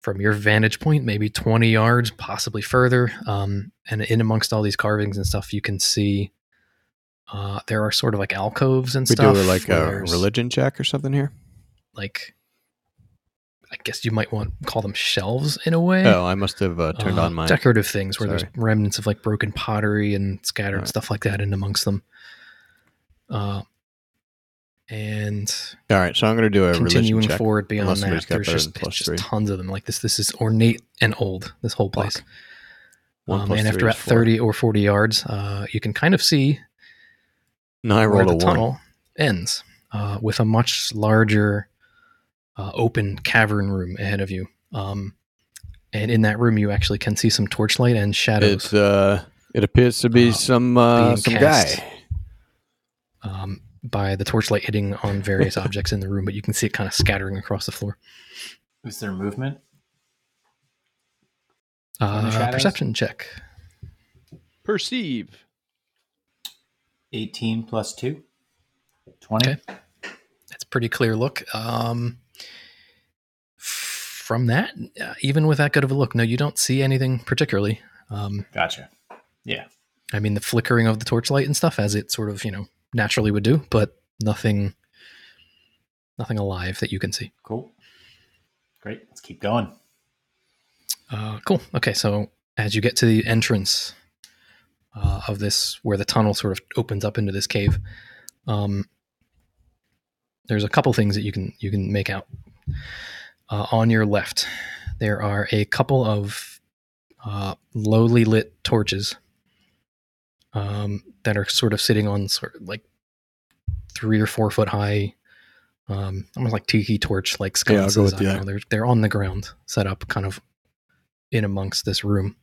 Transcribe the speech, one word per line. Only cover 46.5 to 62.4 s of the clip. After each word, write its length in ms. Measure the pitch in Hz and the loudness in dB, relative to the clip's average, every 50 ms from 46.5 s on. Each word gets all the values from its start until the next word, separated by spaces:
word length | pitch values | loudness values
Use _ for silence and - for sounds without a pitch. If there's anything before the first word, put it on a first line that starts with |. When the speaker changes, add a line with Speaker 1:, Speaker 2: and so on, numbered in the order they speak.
| 110 | 4
Speaker 1:
you 140 | 107 104 101 | 4 2 2
actually 260 | 101 101 - - 101 101 | 2 0 0 -2 -2 -2
can 160 | - 117 98 | -2 -2 -2
see 140 | - - 117 | 2 2 2
some 180 | - - 104 | 2 2 -2
torchlight 480 | 101 - - 110 107 - - 127 120 120 | -2 0 -2 0 0 2 2 4 4 4
and 200 | 110 101 101 101 | 4 2 0 0
shadows. 580 | - - - 110 104 101 104 101 92 - - - | 0 0 2 2 4 4 4 4 2 -2 2 4
Speaker 2:
It, 60 | 104 | 4
uh, 440 | 101 101 101 98 98 98 101 95 - - _ _ _ _ - | 6 6 6 6 6 4 4 2 -2 -10 _ _ _ _ 0
it 100 | 117 104 | 0 0
appears 360 | - _ 120 127 123 117 - | 4 _ 6 6 6 4 2
to 100 | - 120 | 0 4
be 200 | 113 120 120 120 | 6 8 8 8
Speaker 1:
Uh, 40 | 110 | 6
Speaker 2:
some, 440 | - - - 127 120 123 123 123 | 2 2 2 4 4 4 4 6
uh, 280 | 123 120 117 120 117 120 | 6 6 8 8 6 6
Speaker 1:
being 120 | 120 120 | 6 4
Speaker 2:
some 160 | 104 - - 117 | 2 2 0 4
Speaker 1:
cast, 420 | 113 135 151 156 127 92 - - | 6 6 6 6 4 4 2 -2
Speaker 2:
guy. 160 | - - - - - _ _ - - - - - - _ _ _ _ _ _ _ _ _ _ _ _ _ _ _ _ - 104 | -6 -8 -14 -18 -20 _ _ -8 -8 -8 -12 -18 -20 _ _ _ _ _ _ _ _ _ _ _ _ _ _ _ _ -12 -10
Speaker 1:
um, 320 | 95 95 92 95 95 - - - _ - - | -10 -8 -8 -10 -10 -12 -14 -20 _ -16 -12
by 320 | 120 - 104 101 98 98 | -6 -4 -2 0 0 0
the 100 | 95 98 | -2 -2
torchlight 380 | - - 113 110 - 110 101 - | 0 0 0 2 2 0 0 0
hitting 320 | - 104 104 101 98 98 | -2 -2 -2 -2 -2 -4
on 260 | - - 104 98 101 | -4 -2 -2 -2 -2
various 340 | 101 104 98 95 98 95 - | -2 -2 2 2 2 2 2
Speaker 2:
<laughs> 80 | 101 95 | -2 -4
Speaker 1:
objects 260 | - 95 101 92 - - | -4 -4 -2 -2 -2 -2
in 60 | 101 | -2
the 80 | 95 95 | -2 -2
room, 160 | 101 101 95 | -4 -2 -2
but 80 | 98 98 | -4 -6
you 80 | 104 | -4
can 120 | - - 110 | -4 -4 -2
see 120 | - - | 0 -2
it 60 | 104 - | -2 -2
kinda 180 | - 101 95 | -2 -4 -4
scattering 460 | - - - - 104 98 95 95 98 | -2 0 2 2 2 0 -2 -6 -6
across 280 | 95 95 - 104 95 - | -8 -6 -6 -6 -6 -6
the 60 | - | -8
floor. 260 | - - - 101 101 _ _ _ - - - - - - - - - _ _ _ _ _ _ | -10 -8 -8 -10 -10 _ _ _ -20 -20 -20 -20 -20 -18 -18 -18 -20 _ _ _ _ _ _
Speaker 3:
Is 160 | 113 101 - | -16 -12 -10
there 140 | 113 104 95 | -8 -8 -6
movement? 460 | 92 98 104 101 - 131 139 143 - _ _ _ _ _ _ _ _ _ _ _ _ _ _ _ _ _ _ _ _ _ _ _ _ _ _ _ _ _ _ _ _ _ _ _ _ _ _ _ _ _ _ _ _ _ _ _ - | -4 -6 -6 -4 -4 -6 -6 -6 -10 _ _ _ _ _ _ _ _ _ _ _ _ _ _ _ _ _ _ _ _ _ _ _ _ _ _ _ _ _ _ _ _ _ _ _ _ _ _ _ _ _ _ _ _ _ _ _ -4
From 220 | - 101 104 107 113 | -4 -2 0 0 -2
the 40 | |
Speaker 1:
Uh, 40 | 113 | 0
Speaker 3:
shadows? 240 | 110 110 | 0 0